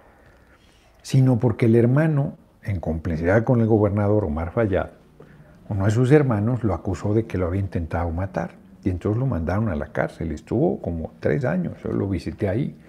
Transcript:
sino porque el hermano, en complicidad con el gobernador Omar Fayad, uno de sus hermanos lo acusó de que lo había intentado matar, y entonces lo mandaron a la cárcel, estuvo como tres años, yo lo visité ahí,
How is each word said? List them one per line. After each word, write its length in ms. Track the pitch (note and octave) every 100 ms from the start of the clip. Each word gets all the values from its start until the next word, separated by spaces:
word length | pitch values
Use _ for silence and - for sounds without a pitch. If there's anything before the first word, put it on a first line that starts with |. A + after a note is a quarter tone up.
| _ _ - _ _ _ _ _ _ _
sino 360 | - C3+ C3 B2
porque 300 | B2 G#2+ A#2
el 80 | A#2
hermano, 640 | A#2+ C3+ D#3+ D3 C#3+ - _ _
en 160 | - F#2+
complicidad 640 | D#2+ D#2+ F2+ D#2 E2 G#2+
con 180 | A2+ A#2+
el 60 | A2
gobernador 560 | A2 G#2 G2+ G2+ G#2+
Omar 280 | F#2+ D2 F2+
Fayad, 380 | A#2 A2 F2+ D#2 - - - - - - - -
uno 160 | G2 G2
de 60 |
sus 200 | A2 B2+
hermanos 520 | D3+ C#3 G#2+ G#2+ B2
lo 100 | G#2+
acusó 400 | F2 - F#2 G2+
de 120 | G#2+ A2+
que 120 | F#2
lo 100 | F2
había 140 | F#2+
intentado 480 | G2 F#2 E2 E2+ F2
matar, 460 | E2 G3 - F3 - - -
y 60 | G2
entonces 300 | F2+ G2 A2
lo 80 | C3+
mandaron 420 | F2+ E2 F#2+ A2
a 60 | D#2
la 120 | C#2
cárcel, 440 | - - - E2
estuvo 500 | D#2 - G#2+ E3+ -
como 300 | - E2 D#2+ -
tres 260 | - D3 B2+
años, 280 | F#3 E3 -
yo 80 | -
lo 180 | A2+ G2+
visité 400 | F2+ - D#2+ G2+
ahí, 260 | G2+ D3+ -